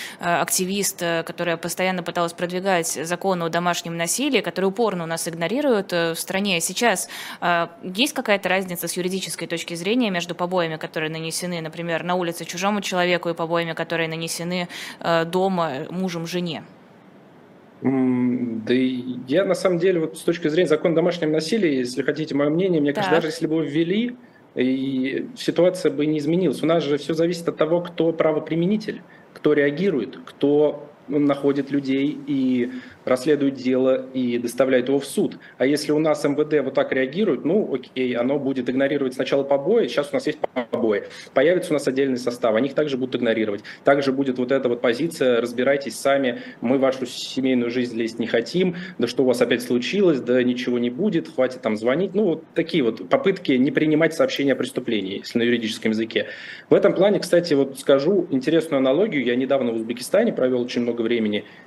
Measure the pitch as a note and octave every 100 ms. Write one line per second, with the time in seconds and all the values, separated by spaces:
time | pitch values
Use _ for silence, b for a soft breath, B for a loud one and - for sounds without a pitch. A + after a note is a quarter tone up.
0 | B B F3 E3 E3+ - F#3 G3+ F#3+ -
1 | E3+ E3 E3 E3 F3 E3 F3 - F#3 F3+
2 | E3+ F3 E3+ E3+ F3 F3+ G3 F#3+ A#3+ -
3 | D#3+ F3 G3 F3+ E3+ E3+ F3 E3+ E3+ E3+
4 | E3 - C#4+ A#3+ F3 F3 F#3+ F#3+ A3 F#3
5 | D#3+ E3 F3+ E3 E3+ B3 D4 G#3+ F#3+ E3+
6 | E3 E3 - F#3+ G3+ F3 E3+ F#3 A#3+ F#3
7 | - B B B F3 E3+ E3 - F#3+ F#3
8 | D4 C#4 A#3+ G3 F#3 F#3 F#3 F3 E3+ -
9 | F3+ F#3+ F3+ - E3 E3+ - E3+ F3+ B3
10 | A3+ F3+ F3 E3+ F3 F#3 E3 D#3 D#3+ E3+
11 | D#3 D#3+ D#3+ D#3+ F3+ E3+ D#3+ D#3+ E3+ E3
12 | F3 F3+ E3+ E3+ E3+ E3+ G3 G#3 F#3+ F#3
13 | F3+ F3 F3 E3+ E3 E3+ E3+ D#3+ E3 E3
14 | D#3+ D#3+ E3 - E3+ F3+ F3 B B B
15 | - E3 E3 F3+ F#3+ F#3 D#3+ C3 D#3 F3+
16 | F#3+ E3+ E3 F3 F3 C3 - - - -
17 | - - - - - - - - B2+ C3+
18 | B2+ B2 B2 B2 A#2+ A2 A2 B2+ C3 B2+
19 | A#2+ B2 B2+ D#3+ G3 F3+ F#3+ F3 F#3 F3+
20 | D#3+ - - E3+ D#3 D#3 E3 D3+ F3+ D#3+
21 | F3 E3+ D#3 D#3 D#3 A3+ F3+ C3 B2 C3
22 | C3+ D3 D#3 C#3 D3 D#3+ F#3+ E3 C#3+ -
23 | - D#3+ D#3+ - D#3+ D#3+ D3 D3 E3 G#3
24 | A#3+ B3 B B - - B2+ C3 C3+ C3
25 | C3 - - - - D#3 F3+ F3+ D3+ C#3
26 | D3+ D3+ D3 E3+ F3 A#2+ D3+ E3 C#3+ D3
27 | - D#3 E3+ F3 - - D#3 F3 F3 -
28 | E3 D#3+ D#3+ D3+ D3 E3 F3 G#3+ - B2
29 | - B B - D3+ D3 C#3+ D3 G3 D3
30 | G2 - - - C#3+ D3 D3 C#3+ - -
31 | - D3 D3 C#3 C#3+ C#3+ C3+ C#3 C3+ C3+
32 | C#3+ C3+ - C#3 C3 B2+ A#2+ B2+ B B
33 | - B2+ D#3+ C#3+ C#3 B2+ B2 B2+ C3 C3
34 | - C3 B2 A#2+ A#2+ - C3 B2+ B2 C#3
35 | C#3 - C3+ - B B C3 D3 - D3+
36 | D#3+ D3 C#3+ C#3 D3+ D3+ C3 C#3 C3+ C3+
37 | C3 E3 G#3+ B2 C#3+ G3+ F3+ C3 - C3
38 | B2+ A#2+ B2 C#3+ C3+ C3 A#2+ B2+ C#3 C#3+
39 | C3+ B2 C3 C#3 C#3 C#3 D3 A#3 C#3+ -
40 | C#3+ C3 D3 D3 - C3 A#2 A#2 A2+ G2+
41 | - B B - D3 F3+ - D3 C#3+ C3
42 | C#3 B2 B2 B2 A#2+ G#2+ C#3 C#3+ D3+ C3+
43 | B2+ B2 A#2+ A2 G#2+ G2+ - B - D3
44 | C3+ C3 C#3 B2+ B2 C3+ B2 A#2+ B2+ A#2+
45 | E3 - C3 A#2 A#2 A#2 B2+ C#3+ A#2 -
46 | C#3 C#3 C3 A#2+ B B A#2 C3+ C3 B2+
47 | - - - - C3 B2+ A#2+ B2+ A#2+ A2+
48 | A2+ A2 A2+ A#2+ A#2 F3 F#3+ E3+ B -
49 | A#2+ - B2+ B2 A#2+ A#2+ - B2 - G3
50 | F#3 C3+ A#2 B2+ B2 B2 - A#2+ A#2+ B2
51 | G#3 E3 - - B2+ - A2+ G#2+ A2+ C#3+
52 | F#3+ F#3 G#3 D#3 - - E3 F3+ A#2+ -
53 | - C3 G3 F#3 - C3 C#3 - D#3 D3+
54 | D#3+ D#3+ C3 - C#3 B2 B2+ B2+ B2 A2
55 | F#2 G2 - A#2+ A#2+ A#2+ A2 - A2+ A2
56 | A2+ G#2+ - B B B B D3+ G3 D#3
57 | G3 F#3 - F3 E3+ C#3 C3+ - - C#3
58 | D3 G3 - C3 C3+ D#3+ D#3 C#3 C3 C#3+
59 | A3 D3+ A#2+ A#2+ C3 C#3 B2 A2+ A2+ A#2+
60 | - F#3+ A#3 - B2+ B2+ A#2+ B2 A#2+ A#2
61 | A2 A#2+ G#2+ G#2 - B